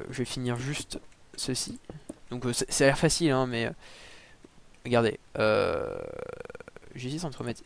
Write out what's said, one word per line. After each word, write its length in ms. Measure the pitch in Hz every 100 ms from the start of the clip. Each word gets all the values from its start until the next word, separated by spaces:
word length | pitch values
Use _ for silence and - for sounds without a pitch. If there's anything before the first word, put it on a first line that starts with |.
| -
je 100 | 127
vais 60 | 120
finir 320 | - 123 120
juste 420 | 131 147 - - - - - -
ceci. 440 | - 127 - - - 151 - - -
Donc, 140 | 123 123
euh, 60 |
c'est, 180 | 120 -
ça 140 | - 139
a 20 |
l'air 100 | 135
facile, 320 | 160 - 165
hein, 160 | 131 127
mais, 220 | 120 117
euh, 40 | - - - - - - - - - - - 127
regardez, 340 | 120 117 - - -
euh, 580 | 107 107 90 82 58 50 50 50 50 - - - - - - -
j'hésite 300 | 127 151 180
entre 180 | -
mettre, 180 | 120 113